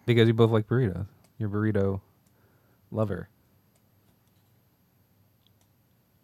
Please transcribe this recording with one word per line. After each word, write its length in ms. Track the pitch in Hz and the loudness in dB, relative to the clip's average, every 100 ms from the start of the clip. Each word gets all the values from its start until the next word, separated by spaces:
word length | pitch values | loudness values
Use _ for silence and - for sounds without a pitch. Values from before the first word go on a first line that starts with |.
| - | 0
Because 200 | 117 113 | 4 4
you 60 | |
both 160 | 113 113 | 4 2
like 160 | 113 110 | 2 0
burritos. 400 | 120 120 90 98 - _ _ | -2 -2 -4 -12 -14 _ _
You're 120 | 110 | -6
a 20 | |
burrito 480 | 104 110 101 98 98 - _ _ _ _ _ _ _ _ | -2 -2 0 0 -4 -10 _ _ _ _ _ _ _ _
lover. 380 | 107 107 90 - _ _ _ _ _ _ _ _ _ _ _ _ _ _ _ _ _ _ _ _ _ _ _ _ _ _ _ _ _ | -6 -4 -4 -12 _ _ _ _ _ _ _ _ _ _ _ _ _ _ _ _ _ _ _ _ _ _ _ _ _ _ _ _ _